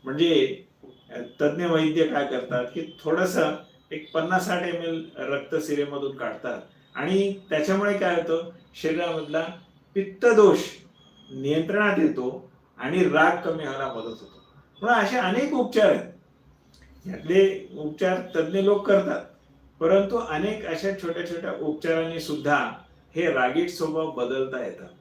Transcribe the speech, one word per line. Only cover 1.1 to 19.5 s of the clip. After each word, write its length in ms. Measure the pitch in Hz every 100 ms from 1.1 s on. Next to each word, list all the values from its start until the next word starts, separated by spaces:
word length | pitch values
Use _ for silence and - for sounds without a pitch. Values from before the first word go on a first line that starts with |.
अ, 80 | 120 - -
तज्ञ 240 | 147 156 175
वैद्य 420 | 160 156 170 151
काय 180 | 143 131
करतात 400 | 127 120 123 123
की 240 | 175 - -
थोडंसं 520 | 156 170 185 180 156 151 - _ _
एक 200 | 156 -
पन्नास 320 | 160 165 185 196
साठ 180 | 180
एम 180 | 175 170
एल 280 | 165 165 - -
रक्त 380 | 135 139 - 156
सिरेमधून 640 | 151 143 143 139 135 127
काढतात 440 | 117 - 127 113 - _ _ -
आणि 380 | 156 190 196 196 -
त्याच्यामुळे 480 | 156 151 196 202 196
काय 180 | 185 170
होतं, 340 | 165 165 170 - _ -
शरीरामधला 640 | 160 160 175 160 147 160 165 - - _ _
पित्तदोष 680 | 196 196 - 240 214 202 151 - - - _ _ _ -
नियंत्रणात 680 | 135 139 156 165 202 208 180
येतो 520 | 156 127 123 127 - _ _ -
आणि 260 | 131 180
राग 340 | 156 151 165 170
कमी 260 | 165 160
व्हायला 240 | 143 135 135
मदत 180 | 117 113
होतो. 380 | - - - _ - _ -
म्हणून 220 | 220 233
असे 140 | 196 254
अनेक 360 | 185 220 294
उपचार 380 | 269 233 226 202
आहेत, 220 | - - - _ _ _ _ _ _ - - 185
यातले 600 | - 156 190 196 190 - 147
उपचार 400 | 151 - 185 185 - 165
तज्ञ 240 | 160 190
लोक 280 | 196 202 214
करतात, 340 | 196 - - - _ _